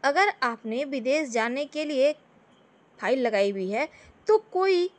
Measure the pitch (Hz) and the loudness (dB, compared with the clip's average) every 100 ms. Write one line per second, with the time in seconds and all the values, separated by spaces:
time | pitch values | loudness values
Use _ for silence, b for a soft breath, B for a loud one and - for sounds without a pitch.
0 | 277 294 403 - 247 233 220 226 285 269 | 2 2 2 0 -4 -4 -6 -6 -4 -4
1 | 233 302 294 226 226 262 285 - 302 277 | 0 0 0 -2 -2 -4 -6 -6 -4 2
2 | 277 294 _ _ _ _ _ _ _ - | 2 2 _ _ _ _ _ _ _ -8
3 | 196 262 240 208 202 196 185 214 311 B | -2 0 0 2 0 -2 -4 -4 -6 B
4 | B _ - 427 - 370 381 359 359 | B _ 2 2 2 0 2 2 0